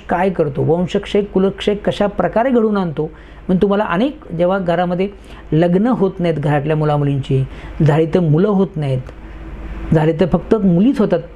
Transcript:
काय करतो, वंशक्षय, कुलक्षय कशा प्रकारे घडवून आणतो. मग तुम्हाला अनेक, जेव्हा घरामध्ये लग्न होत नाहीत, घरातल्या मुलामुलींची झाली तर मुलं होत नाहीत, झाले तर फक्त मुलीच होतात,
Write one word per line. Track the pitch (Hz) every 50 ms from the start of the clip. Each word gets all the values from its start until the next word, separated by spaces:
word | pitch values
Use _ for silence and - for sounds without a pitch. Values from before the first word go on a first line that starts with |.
| - -
काय | 185 175 180 196
करतो, | 180 175 160 147 135 - 135
वंशक्षय, | 131 156 170 180 165 - 202 202 - - 202
कुलक्षय | 202 208 - 190 190 196 190 - - - 208
कशा | 202 - - 175 - 202 202
प्रकारे | 202 - 180 175 - 214 233 269
घडवून | 254 240 214 220 208 202
आणतो. | 190 170 151 156 156 160 - - - - - - - -
मग | 185 180
तुम्हाला | 208 202 202 202 214
अनेक, | - 170 180 233 294 285 - - - 180 160
जेव्हा | 175 175 190 196
घरामध्ये | 185 170 170 170 180 175 180 170 - 202 202 - - - - - - -
लग्न | 156 156 170 175 175 190 208 254
होत | 247 - 196 190 - -
नाहीत, | 175 170 160
घरातल्या | 151 143 151 147 147 139 151 156
मुलामुलींची | 156 151 151 147 147 143 143 143 139 135 - 135 135 135 - - - - - - - 165 143
झाली | 151 160 160
तर | 160 - 185
मुलं | 175 156 147 156 190 214
होत | 208 190 196 - -
नाहीत, | 156 147 139 135 127 131 - - - - - - - - - - - - - - - - - 160
झाले | 156 156 160 160 151
तर | 190 160
फक्त | 170 175 - - 226
मुलीच | 220 196 190 170 170 202 254 277 -
होतात, | 220 175 180 165 - - -